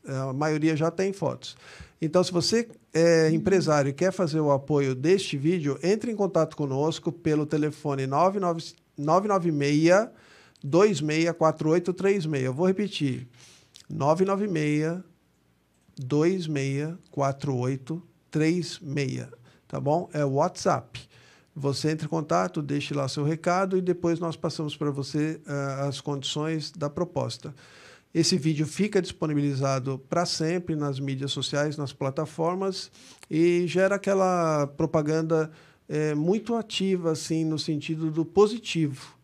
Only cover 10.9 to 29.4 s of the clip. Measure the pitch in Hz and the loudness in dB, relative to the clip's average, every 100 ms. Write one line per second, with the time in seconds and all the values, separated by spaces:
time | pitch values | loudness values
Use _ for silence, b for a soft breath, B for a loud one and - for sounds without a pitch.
10.9 | 156 151 156 165 160 160 156 156 175 180 | 4 0 0 0 2 2 2 2 2 0
11.9 | 180 196 202 156 143 131 131 185 190 202 | 0 2 2 0 -2 -2 0 0 2 -2
12.9 | - 143 123 123 B B B B B B | -2 -2 -4 -8 B B B B B B
13.9 | 156 139 160 190 196 208 160 151 151 156 | -2 2 4 2 0 0 0 0 0 0
14.9 | 180 - _ _ _ _ _ _ _ _ | -4 -10 _ _ _ _ _ _ _ _
15.9 | - 127 147 170 190 160 143 135 139 156 | -12 -2 2 2 2 -2 -2 -2 -2 -4
16.9 | 180 _ - 139 139 143 127 127 135 135 | -8 _ -2 -2 -2 -4 -2 -2 -4 -6
17.9 | 165 - _ _ 151 160 175 165 - 139 | -10 -10 _ _ 0 2 2 -2 -8 -6
18.9 | 143 131 123 127 - b b - 143 135 | -4 -4 -4 -10 -16 b b -10 -6 0
19.9 | 160 185 151 143 135 175 - 196 147 - | -2 -2 -2 0 2 0 0 0 0 -2
20.9 | - - b b b b 156 139 135 156 | -16 -20 b b b b -6 -4 -2 -2
21.9 | 156 156 165 147 170 185 165 143 143 - | -2 -4 -4 0 0 0 -4 -4 -4 -4
22.9 | 143 135 151 147 160 175 180 190 185 180 | -4 -4 -2 -2 -2 0 0 0 -2 -2
23.9 | 175 170 165 170 156 165 - 151 143 147 | -2 0 -2 -4 -6 -6 -6 -8 -4 -4
24.9 | 139 135 151 151 160 147 143 139 135 139 | -4 -4 -2 -2 -4 -8 -6 -4 -4 -4
25.9 | 139 - 143 131 151 156 160 147 170 147 | -4 -6 -6 -4 -4 -4 -4 -6 -6 -6
26.9 | 147 175 139 123 - 156 131 B B B | -4 -6 -4 -6 -6 -14 -18 B B B
27.9 | B B 160 160 185 160 151 156 - 208 | B B 0 2 2 2 0 -2 -2 0
28.9 | 202 180 - 156 147 | 0 -2 -4 -2 0